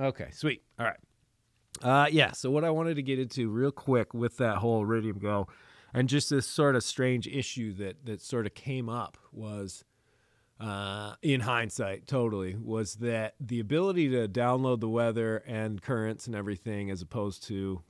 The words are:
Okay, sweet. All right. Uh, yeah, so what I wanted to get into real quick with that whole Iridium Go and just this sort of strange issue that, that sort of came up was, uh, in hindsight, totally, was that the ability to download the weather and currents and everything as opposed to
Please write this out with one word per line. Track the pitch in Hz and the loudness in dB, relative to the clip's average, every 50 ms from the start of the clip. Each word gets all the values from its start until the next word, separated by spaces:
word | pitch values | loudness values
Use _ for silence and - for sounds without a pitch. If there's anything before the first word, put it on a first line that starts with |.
Okay, | 135 135 123 - 87 76 | -2 -2 -2 -2 -8 -12
sweet. | - - - 156 127 - _ _ _ - | -8 -2 -2 -2 -2 -2 _ _ _ -2
All | 117 | -2
right. | 110 82 - - _ _ _ _ _ _ _ _ _ _ _ _ _ - - | -2 -2 -4 -14 _ _ _ _ _ _ _ _ _ _ _ _ _ -12 -2
Uh, | - 123 135 143 143 151 | 2 6 6 8 8 6
yeah, | 156 156 135 - | 8 6 6 6
so | - - - 127 | 4 -4 -2 0
what | 139 151 160 | 0 2 2
I | 165 | 2
wanted | 160 156 165 165 160 | 2 0 0 0 -2
to | 147 | -2
get | 135 135 135 131 | -2 -2 0 0
into | 131 113 - 135 120 110 | -2 -2 -2 -2 -2 0
real | 104 117 135 143 | 2 2 0 0
quick | - - - 139 131 120 107 - - | 0 -2 0 4 4 4 4 2 -2
with | 117 117 113 - - | -2 -2 -2 0 0
that | 127 113 104 98 | 0 2 2 2
whole | 107 117 117 110 | 2 4 4 4
Iridium | 104 107 113 113 107 110 101 98 | 4 2 2 2 0 0 -4 -2
Go | 104 104 104 101 95 - - - - - - - - - | -2 0 2 0 0 -2 -6 -20 -20 -20 -20 -20 -14 -4
and | - 123 127 123 | 0 2 2 4
just | 135 147 - - | 4 2 2 2
this | 143 135 123 | 2 0 0
sort | - - - 147 143 131 | 0 2 4 4 6 6
of | 120 | 4
strange | - - - - 127 127 127 120 - | 2 0 -2 0 2 2 2 0 -2
issue | - 135 139 120 - - 127 113 107 95 | -2 -4 -4 -4 -4 -4 -6 -6 -6 -4
that, | 95 101 95 90 - - | -6 -6 -8 -8 -10 -8
that | 117 107 90 | -10 -8 -8
sort | - - 135 120 107 | -8 -4 -2 -2 -2
of | 101 - | -2 -6
came | - - 135 131 131 120 113 | -8 -8 -6 -4 -4 -4 -4
up | 113 120 104 78 - - _ - | -4 -4 -6 -6 -10 -16 _ -18
was, | - 110 110 107 104 104 101 95 - - - _ _ _ _ _ _ _ _ _ _ _ _ _ _ - | -14 -12 -10 -8 -8 -6 -8 -8 -10 -14 -18 _ _ _ _ _ _ _ _ _ _ _ _ _ _ -10
uh, | 110 107 101 101 101 98 98 104 104 104 - - | -8 -6 -4 -4 -4 -4 -6 -6 -8 -10 -10 -4
in | - 156 139 131 | 0 0 0 2
hindsight, | 113 131 123 117 117 104 - - 113 98 98 - - | 0 0 0 0 -2 -2 -4 -4 -4 -4 -4 -6 -6
totally, | - 135 131 120 113 107 98 92 92 92 | -2 0 0 0 0 0 -2 -4 -4 -4
was | 107 110 110 110 110 110 - - | -6 -6 -4 -4 -4 -4 -4 -6
that | 104 120 120 113 110 110 107 - - | -6 -4 -2 -2 -2 -2 -4 -6 -8
the | 135 107 123 117 | -8 -4 -4 -4
ability | 110 101 143 160 185 196 185 180 156 135 | -2 0 0 2 2 2 2 2 2 2
to | 127 123 113 | 2 2 0
download | 101 92 123 120 123 127 131 131 127 127 113 | 0 0 2 2 4 4 4 4 2 2 2
the | 113 113 | 0 0
weather | 113 117 117 117 110 117 113 113 110 110 - | 2 2 2 2 2 0 0 0 -2 -2 -4
and | 127 117 110 110 110 107 95 | -6 -4 -4 -2 -2 -4 -6
currents | - - 131 113 110 110 110 - - | -4 -2 -2 0 0 -2 -4 -6 -8
and | 123 113 | -8 -6
everything | 104 101 104 101 95 - 113 104 101 101 98 | -4 -4 -4 -6 -6 -6 -6 -4 -4 -4 -4
as | 98 87 | -6 -6
opposed | 87 - - 117 101 101 95 - - - | -8 -8 -6 -4 -4 -4 -4 -8 -8 -6
to | 107 98 98 95 95 90 - _ | -6 -4 -2 -4 -4 -6 -8 _